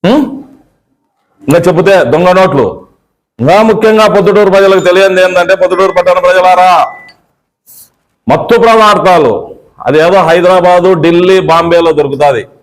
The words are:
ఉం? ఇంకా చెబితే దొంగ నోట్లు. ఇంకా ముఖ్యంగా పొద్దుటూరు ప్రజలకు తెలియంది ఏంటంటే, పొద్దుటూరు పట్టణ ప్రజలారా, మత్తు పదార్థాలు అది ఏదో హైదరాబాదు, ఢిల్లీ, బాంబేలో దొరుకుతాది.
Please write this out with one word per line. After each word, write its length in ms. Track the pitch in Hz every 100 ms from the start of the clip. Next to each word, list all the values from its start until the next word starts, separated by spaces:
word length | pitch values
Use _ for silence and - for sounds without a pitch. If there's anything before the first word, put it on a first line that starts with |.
| 180
ఉం? 380 | 277 254 - - - _ _ _ _ _ _ _ _ -
ఇంకా 120 | 165
చెబితే 440 | 175 165 175 190
దొంగ 280 | 127 156 180
నోట్లు. 560 | 185 185 139 104 - - _ _ _ _ -
ఇంకా 220 | 123 190
ముఖ్యంగా 460 | 220 214 220 220 214
పొద్దుటూరు 420 | 185 190 202 202
ప్రజలకు 300 | 196 196 190
తెలియంది 440 | 180 180 190 185
ఏంటంటే, 320 | 185 180 175 190
పొద్దుటూరు 360 | 180 175 190
పట్టణ 280 | 175 180 180
ప్రజలారా, 720 | 180 185 185 180 185 170 131 - - _ _ _ _ _ _ - - _ _ _ -
మత్తు 300 | 156 - 233
పదార్థాలు 960 | 226 226 214 196 185 175 135 95 - - _ _
అది 200 | - 147
ఏదో 180 | 165 190
హైదరాబాదు, 760 | 165 175 175 185 180 180 175
ఢిల్లీ, 460 | 180 165 170 180 190
బాంబేలో 520 | 156 165 170 170 170
దొరుకుతాది. 560 | 147 139 135 143 123 95 _